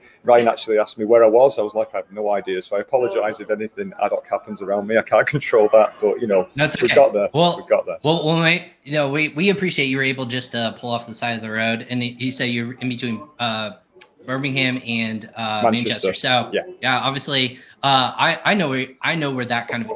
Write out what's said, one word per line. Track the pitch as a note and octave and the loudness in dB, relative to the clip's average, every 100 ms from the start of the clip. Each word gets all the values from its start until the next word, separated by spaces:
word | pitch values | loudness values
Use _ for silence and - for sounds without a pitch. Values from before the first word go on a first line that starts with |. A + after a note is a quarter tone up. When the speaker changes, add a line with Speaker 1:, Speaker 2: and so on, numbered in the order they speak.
| _ | _
Speaker 1:
<laughs> | _ | _
Ryan | - A#2+ A#2 | 4 4 4
actually | A2 - G#2+ | 0 0 0
asked | G#2 - | 0 -4
me | |
where | G#2+ A#2 | 2 6
I | A2+ | 8
was. | A2+ C3+ C3+ | 8 4 2
I | |
was | G#2 | -4
like, | G#2+ A2 | -4 -4
"I | G2+ | -6
have | F#2 | -10
no | G2+ G#2 | -6 -4
idea." | G2+ F#2+ F#2 | -2 -2 -6
So | - G2+ | -4 -6
I | |
apologize | G#2+ C3+ A#2+ G2+ G#2 G#2+ | 0 0 0 0 -2 -4
if | G#2 | -6
anything | G#2+ G#2+ - G2 - | -4 -6 -8 -12 -4
ad | G2+ | -2
hoc | G2+ - | -2 -4
happens | G2+ - G2+ | -6 -6 -10
around | F#2+ G2+ G2+ | -4 -4 0
me. | A2+ | -2
I | |
can't | - A2 B2+ | 2 2 2
<laughs> | D3 | 0
control | - A#2 G#2+ | 2 4 6
that, | A2 G#2 - | 6 4 2
but, | G#2 G2 | 0 0
you | A2+ | 2
know, | G2 F#2 C3+ | 2 0 0
Speaker 2:
That's | D3+ - | -2 0
Speaker 1:
we | B2 | 2
Speaker 2:
okay. | - | 6
Speaker 1:
got | C3+ | 6
there. | G#2 G2+ | 4 0
Speaker 2:
Well, | C#3+ F3 D3+ | 2 0 0
Speaker 1:
We | - | 0
got | G#2 F#2 | 0 0
there. | E2+ | -2
Speaker 2:
well, | D3 E3 D3+ | 0 0 2
well, | E3 | 2
mate, | E3 E3+ E3+ _ | 2 0 -2 _
you | C3+ | -6
know, | D3+ C#3+ | -2 -2
we, | D3 D3+ | 0 -2
we | D3+ G3 | 0 0
appreciate | F#3+ F#3 D#3+ C#3 | 2 0 0 0
you | C3 | 0
were | |
able | C3+ C3 B2+ | 0 -2 -4
just | B2+ B2 | -6 -4
to | A#2+ A2+ G#2+ | -4 -4 -6
pull | B2 | -6
off | A#2 - | -6 -6
the | |
side | G#2+ A#2+ A2+ | -8 -6 -6
of | |
the | A2 | -6
road. | A2 A2+ A2+ - | -4 -2 -2 -4
And | B2 | -4
he, | A#2+ B2 | -4 -4
he | B2+ | -6
said | B2+ B2 | -4 -2
you're | A#2+ A#2 | -2 -4
in | B2+ B2+ | -6 -6
between, | A#2+ B2 A2 - - | -4 -6 -6 -10 -6
uh, | A#2+ A2 G#2+ F#2+ _ _ - _ - | -6 -4 -8 -12 _ _ -20 _ -8
Birmingham | C3+ C#3 C3+ C3 B2+ | -6 -2 0 0 -2
and, | A#2 A#2 A2+ A2 G2+ A2 | -4 -4 -4 -6 -10 -8
uh, | A2 G#2+ | -4 0
Speaker 1:
Manchester. | A2+ A2+ A#2 G#2+ F#2+ | 2 2 0 -2 -2
Speaker 2:
Manchester. | |
So | F#2 C3+ B2+ G#2+ | 0 2 0 0
Speaker 1:
Yeah. | G#2 - - | -4 -4 -4
Speaker 2:
yeah, | B2 B2+ | -2 0
obviously, | B2+ C#3 C#3+ C#3 B2+ A#2+ - - | 0 -4 0 0 0 -4 -20 -4
uh, | C#3 C3 B2 A2+ | 2 2 2 0
I, | D3+ D#3+ | 0 0
I | D3+ | 0
know | G3+ D#3 | 0 0
where, | C3 C3 - | -2 -6 -6
I | C3+ | -4
know | E3 D3 | -2 -2
where | B2+ | -4
that | A#2+ A#2+ A2+ | -2 -2 -2
kind | A#2+ | -6
of | A2 | -6